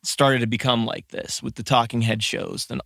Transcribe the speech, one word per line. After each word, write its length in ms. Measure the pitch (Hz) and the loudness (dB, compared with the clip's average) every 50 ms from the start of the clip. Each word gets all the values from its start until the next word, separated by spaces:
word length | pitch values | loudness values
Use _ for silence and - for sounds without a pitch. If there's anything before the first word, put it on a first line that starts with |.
| - | -6
started 360 | - - - 143 135 135 127 | -4 2 4 4 6 6 4
to 80 | 117 110 | 2 0
become 380 | 120 107 - 131 123 117 113 | 0 0 0 0 0 0 0
like 220 | 110 - - - _ | -2 -4 -6 -8 _
this 340 | - - - - - - | -10 -10 -8 -8 -8 -8
with 140 | - - - | -8 -8 -8
the 80 | - 107 | -8 -2
Talking 380 | - 139 120 117 113 - 120 | 2 4 4 4 4 2 0
Head 200 | 113 113 110 110 | 2 2 0 0
shows 460 | 107 - - - 92 - - - - - | -2 -2 -4 -4 -6 -6 -6 -8 -8 -6
and 120 | 120 127 - | -8 -8 -6